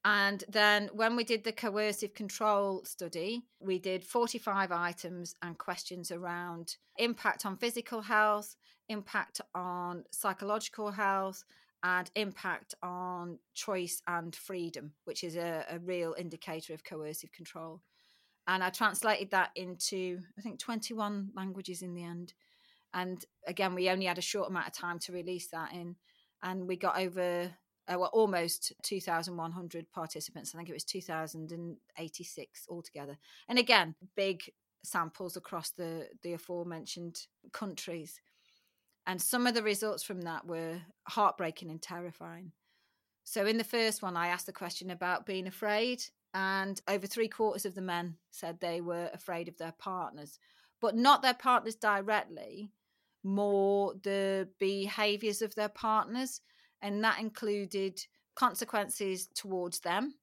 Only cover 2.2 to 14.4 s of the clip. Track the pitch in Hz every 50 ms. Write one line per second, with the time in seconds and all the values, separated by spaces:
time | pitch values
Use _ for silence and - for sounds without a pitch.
2.2 | 214 190 - - 220 214 208 202 202 196 190 185 - - - - 180 165 170 170
3.2 | 170 202 233 240 240 _ _ _ 190 190 190 180 180 190 185 185 180 - - 240
4.2 | 240 233 - 233 - 220 196 196 190 180 180 170 175 175 170 - - 170 180 175
5.2 | 175 165 - _ 180 170 165 - - - 180 - - - 185 180 170 - 175 175
6.2 | 180 175 175 175 175 175 170 170 170 - - _ _ _ _ - 226 233 233 -
7.2 | - 214 - - - 208 190 - - 240 233 240 226 - 240 226 208 196 233 214
8.2 | 214 214 208 208 208 - - _ _ _ _ _ _ - 220 208 196 - - 208
9.2 | - - _ - - _ - 180 180 180 180 180 175 175 180 170 170 - - -
10.2 | - 202 185 - 202 196 208 220 214 - - - 214 208 196 208 208 196 196 196
11.2 | 190 190 190 - - _ - - _ _ _ _ - 180 180 180 175 175 _ 208
12.2 | 214 196 190 - - 190 165 - - _ - _ - 180 180 180 180 180 180 175
13.2 | 175 175 165 - _ _ _ - - - 196 185 175 170 - - _ 175 175 170
14.2 | 165 165 165 -